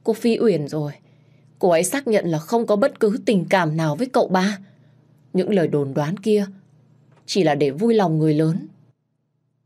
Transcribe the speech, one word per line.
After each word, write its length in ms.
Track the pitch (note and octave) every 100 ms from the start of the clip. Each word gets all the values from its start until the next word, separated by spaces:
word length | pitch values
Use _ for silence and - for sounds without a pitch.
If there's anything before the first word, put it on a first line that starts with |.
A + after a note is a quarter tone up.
cô 80 | -
Phi 260 | A3 A#3+ A3+
Uyển 300 | A3+ E3 C#3
rồi. 240 | D3+ D3 - _ _ _ _ _ _
Cô 120 | F#3
ấy 140 | E3
xác 240 | F#3 C#4 A#3+
nhận 180 | G#3 E3+
là 120 | D#3
không 280 | - A#3 A3
có 100 | G#3
bất 240 | C#4 -
cứ 180 | G#3+ G#3+ -
tình 180 | G3 D#3+
cảm 260 | F#3+ D#3 D#3+
nào 200 | D#3 D#3+
với 100 | C4
cậu 220 | B3 -
ba. 300 | F#3 G3+ G3+ - _ _ _ _ _ _
Những 220 | F#3 -
lời 140 | G3 D3+
đồn 260 | D3 C#3
đoán 220 | C#3+ D3 G#3
kia 300 | A3 G#3 G3 - _ _ _ _ _ _ -
chỉ 160 | G3+
là 120 | D#3
để 160 | C#3+ C#3+
vui 240 | C#3+ A#3
lòng 240 | A3 F3 D#3
người 160 | D#3
lớn. 320 | D3+ D#3+ G3+ - - _ _ _ _ _ _ _ _